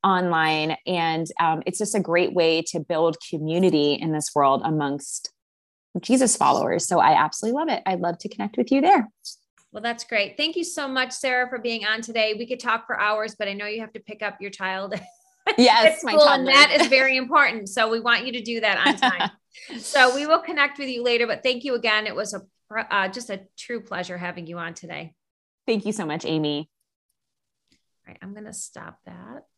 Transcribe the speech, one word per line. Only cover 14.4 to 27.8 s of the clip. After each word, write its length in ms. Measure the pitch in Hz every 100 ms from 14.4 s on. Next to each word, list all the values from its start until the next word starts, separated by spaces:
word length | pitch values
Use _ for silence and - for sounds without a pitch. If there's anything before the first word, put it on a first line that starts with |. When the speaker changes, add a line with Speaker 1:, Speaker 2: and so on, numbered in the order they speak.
Speaker 2:
your 100 | 202
child 440 | 196 190 190 196 190
<laughs> 600 | - _ _ _ - -
Speaker 1:
Yes, 400 | 247 226 320 -
Speaker 2:
at 60 |
Speaker 1:
my 80 | -
Speaker 2:
school, 140 | 311 294
and 180 | 269 262
Speaker 1:
toddler. 60 |
Speaker 2:
that 260 | 269 285 262
is 60 | 311
very 320 | 262 262 262
important. 500 | 254 302 269 226 196
So 200 | 240 220
we 100 | 226
want 240 | 233 233
you 80 | 254
to 80 | 240
do 200 | 220 233
that 180 | 214 196 -
on 100 | 285
time. 340 | 247 175 196 _
Speaker 1:
<laughs> 40 | _ - - 247
Speaker 2:
So 360 | - 285 254
we 120 | 269 302
will 140 | 320
connect 380 | - 311 285 277
with 100 | 269
you 160 | 247
later, 220 | 247 233 233
but 140 | 196
thank 180 | 262 247
you 100 | 277 240
again. 300 | 233 214 214
It 80 | -
was 180 | 208
a, 60 | 196 - _ _
uh, 320 | 214 226 196 190
just 220 | 190 233
a 120 | 196 196 -
true 240 | - 233
pleasure 360 | - 180 180 180
having 280 | 175 180 165
you 100 | 170
on 160 | 165
today. 400 | 170 175 151 165 _ _ _ _ _ -
Speaker 1:
Thank 200 | 220 202
you 60 |
so 120 | 208 160
much, 180 | 156
Amy. 440 | - 156 151 147 151 _ _ _ _ _ _ _ _ _ _
Speaker 2:
All 60 | _